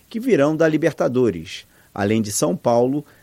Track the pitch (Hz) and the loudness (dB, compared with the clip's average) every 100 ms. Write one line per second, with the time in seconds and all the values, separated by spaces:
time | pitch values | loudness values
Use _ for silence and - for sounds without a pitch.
0 | - 226 254 170 143 156 160 156 156 - | -14 -6 0 2 2 2 2 2 0 0
1 | 160 123 117 87 80 - - _ _ - | -2 2 0 0 -8 -16 -20 _ _ -4
2 | 101 110 107 - 151 190 123 120 127 147 | 0 0 -2 -2 -2 -2 0 2 2 -2
3 | - _ | -8 _